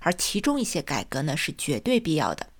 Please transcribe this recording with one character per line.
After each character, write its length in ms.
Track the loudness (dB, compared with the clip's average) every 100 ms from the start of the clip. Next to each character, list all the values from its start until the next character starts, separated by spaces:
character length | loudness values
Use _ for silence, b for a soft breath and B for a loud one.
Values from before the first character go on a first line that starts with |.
而 120 | -2
其 280 | 0 0 0
中 200 | 2 2
一 40 |
些 180 | 0 -2
改 220 | -2 -2
革 180 | -2 -2
呢， 140 | 0 0
是 180 | -2 -4
绝 220 | -2 0
对 220 | 2 2
必 160 | 4 2
要 180 | 2
的。 140 | -2 -8 -14